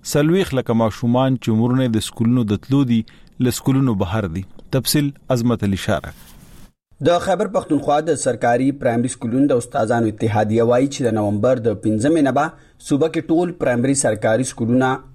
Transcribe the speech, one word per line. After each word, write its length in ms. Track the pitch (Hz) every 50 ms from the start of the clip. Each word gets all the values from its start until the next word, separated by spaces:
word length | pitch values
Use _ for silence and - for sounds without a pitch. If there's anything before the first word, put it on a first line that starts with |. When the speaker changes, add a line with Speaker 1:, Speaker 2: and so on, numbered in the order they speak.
| _ -
Speaker 1:
څلوېښت 480 | - 147 147 156 170 196 180 - 135 127
لکه 220 | 117 - 117 113 113
ماشومان 560 | 110 - - - 120 120 127 131 131 131 117
چې 60 | - 120 110
عمرونه 300 | 110 117 123 123 131 131
یې 60 | 123 110
د 140 | 107 - -
سکولونو 400 | - - 113 117 123 127 117 104
د 140 | 104 95 -
تلو 160 | - 135 139 139 120
دي، 100 | 117 113 110 - - - - - - - 127
له 140 | 123 117 -
سکولونو 420 | - 135 131 135 139 127 110 95 98
بهر 320 | 82 95 92 101 87 80
دي. 80 | 98 95 - - - - - -
تفصیل 380 | 135 120 - - 151 143 143 139 - - - 131
عظمت 340 | 123 113 123 117 - 107 101
علي 120 | 98 92 -
شارک. 400 | - 101 71 - 78 - - - - - - - - - - - - _ _ _ _ - _ 131
Speaker 2:
د 140 | 156 170 175
خیبر 260 | 170 190 185 175 185 190 214
پښتونخوا 480 | 185 - - 156 139 143 147 143 151 156
د 100 | 170 147 - -
سرکاري 420 | 131 120 123 - 120 120 123 131 139 139 139
پرایمري 300 | - 123 113 117 120 127
سکولونو 380 | - - - 113 117 131 143 143
د 100 | 135 120
استادانو 480 | - - - 135 110 107 123 117 117 107
اتحادیه 560 | 104 - - 110 104 107 104 104 110 113 113 117
وایي 160 | 120 127 139
چې 180 | 135 139 - 135
د 100 | 113 107 107
نومبر 420 | 104 101 104 101 104 123 131 120 110
د 100 | 117 104 104 -
پنځمې 360 | 110 107 107 107 147 165 165 143
نه 60 | 135 123 139
به 120 | 151 165 - - - - _ _ -
صوبه 200 | - 147 139 156 160 160
کې 80 | 165 156 -
ټول 240 | 165 165 180 180 170 -
پرایمري 340 | - 135 123 120 120 135 139 135
سرکاري 440 | - 120 107 101 - 110 110 113 127 123
سکولونه 400 | - - 117 113 120 127 131 131 131 135 - -